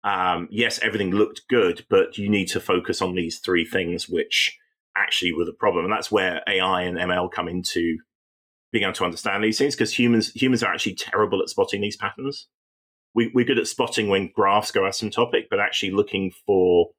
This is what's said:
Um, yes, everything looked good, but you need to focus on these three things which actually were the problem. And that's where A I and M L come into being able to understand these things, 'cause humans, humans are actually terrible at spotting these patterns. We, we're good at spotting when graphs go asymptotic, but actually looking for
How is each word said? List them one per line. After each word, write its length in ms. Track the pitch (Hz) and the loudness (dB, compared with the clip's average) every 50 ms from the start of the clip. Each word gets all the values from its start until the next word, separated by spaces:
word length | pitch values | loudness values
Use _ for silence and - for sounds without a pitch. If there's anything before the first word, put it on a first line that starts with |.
Um, 460 | - 101 101 92 92 92 90 85 87 - | -2 -2 0 0 2 0 0 -2 -4 -8
yes, 300 | 104 107 120 113 - - | -2 -2 -2 0 0 -2
everything 320 | - 110 107 107 101 92 | -2 -2 0 0 -2 0
looked 300 | 90 101 107 - - - _ _ | 2 2 2 2 0 -16 _ _
good, 380 | 127 120 101 90 85 - - _ | 2 4 4 4 0 -2 -2 _
but 300 | 98 95 95 - - - | 4 4 4 2 -2 -6
you 100 | 101 101 | -2 0
need 180 | 104 101 98 - | 2 0 0 0
to 120 | - 92 | -4 -6
focus 400 | - - 92 90 113 - 92 - | -2 0 0 0 0 -2 -2 -2
on 140 | 98 92 90 | -2 -2 -2
these 240 | 92 87 82 - - | -4 -4 -4 -6 -8
three 260 | - - 92 87 82 | -2 0 0 0 0
things 440 | - - 95 92 85 87 87 - - | 0 -2 -4 -2 -2 -4 -6 -6 -4
which 500 | 90 82 78 - - - - - - _ _ _ _ _ _ _ _ | -4 -4 -2 -2 0 0 0 -2 -4 _ _ _ _ _ _ _ _
actually 360 | 98 101 - - - 92 87 | -2 -2 0 -2 -2 -2 -2
were 120 | 82 78 87 | -2 -2 -4
the 80 | 85 | -4
problem. 320 | - _ - 104 90 87 82 | -4 _ 0 2 2 2 0
And 80 | 95 | 0
that's 180 | 104 104 - - | -2 -2 -2 0
where 320 | 104 101 92 92 87 78 - - | 2 2 2 2 -2 -2 -2 -2
A 100 | 101 92 | 0 0
I 240 | 92 95 95 92 | 2 2 0 0
and 160 | 90 90 87 85 | 0 -2 -2 -2
M 140 | 90 90 | -2 0
L 160 | 90 90 90 90 | 0 0 0 -2
come 180 | - - 87 | -4 -4 -4
into 520 | 85 87 90 90 - - 87 85 85 82 80 - _ _ _ _ _ _ _ _ _ _ _ _ _ | -4 -4 -6 -6 -4 -2 -2 0 0 -2 -4 -8 _ _ _ _ _ _ _ _ _ _ _ _ _
being 100 | - 110 | -4 -2
able 120 | 98 98 90 | -2 -2 -2
to 100 | - 92 | -2 -4
understand 400 | 87 82 - - 110 98 101 107 | -4 -4 -4 -4 -4 -2 0 0
these 140 | 113 110 - | 0 2 2
things, 180 | 139 147 139 | 0 0 2
'cause 200 | - 117 110 - | 0 -2 -2 0
humans, 360 | - 123 120 120 113 107 - - | 2 4 4 4 4 2 0 -2
humans 300 | 110 131 131 127 113 117 | -2 0 2 2 2 0
are 80 | 98 | -2
actually 240 | 90 - - 104 92 | -2 -2 -4 -6 -6
terrible 440 | - - - - 98 107 95 98 95 | -6 -10 -4 0 0 0 2 0 -2
at 100 | 92 - | -2 -4
spotting 320 | - - 98 - - 98 | 0 -2 -2 0 0 -4
these 140 | 101 104 104 | -4 -4 -6
patterns. 520 | - - 101 - - 131 135 143 - - _ _ _ _ _ _ _ _ _ _ _ _ _ _ | -6 -8 -8 -8 -6 -8 -8 -8 -10 -16 _ _ _ _ _ _ _ _ _ _ _ _ _ _
We, 160 | 117 117 113 | 0 0 2
we're 120 | - 131 120 | 2 0 2
good 160 | - 135 117 | 2 2 0
at 80 | - - | 0 -2
spotting 400 | - - 117 101 - - 107 101 | -2 -4 -4 -2 0 -2 0 2
when 240 | 98 98 98 85 _ | 2 0 0 -2 _
graphs 380 | - 98 98 101 107 107 - | 2 2 4 4 2 2 0
go 80 | - 104 | 0 0
asymptotic, 640 | 95 98 98 - 110 107 - - 120 120 - - - - | 0 0 -2 -4 -6 -4 0 0 0 2 0 -2 -2 0
but 120 | 107 98 | -2 0
actually 320 | 101 - - - - 98 | 0 0 0 -2 -2 0
looking 400 | 95 101 104 - - 98 95 92 - - _ | 2 0 0 2 0 -4 -4 -4 -6 -8 _
for 440 | - 101 95 90 90 90 87 85 - _ | 2 4 4 6 6 6 6 4 2 _